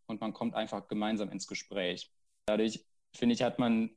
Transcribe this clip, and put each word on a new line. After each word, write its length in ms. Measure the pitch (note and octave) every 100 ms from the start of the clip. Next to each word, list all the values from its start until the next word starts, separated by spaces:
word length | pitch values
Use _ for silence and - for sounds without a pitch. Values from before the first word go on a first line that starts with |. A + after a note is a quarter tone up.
| _
und 140 | G#2+
man 120 | A2+
kommt 220 | - A#2 A2+
einfach 320 | A2+ G2+ -
gemeinsam 420 | G#2 G#2+ A2 G#2
ins 180 | G2 -
Gespräch. 640 | G2 - G2 F2+ F2+ - _ _ _ -
Dadurch, 400 | G#2+ A2 G#2+ - _ _
finde 220 | - A#2+ A#2
ich, 80 |
hat 160 | B2 A#2+
man 320 | B2 A2+ A2+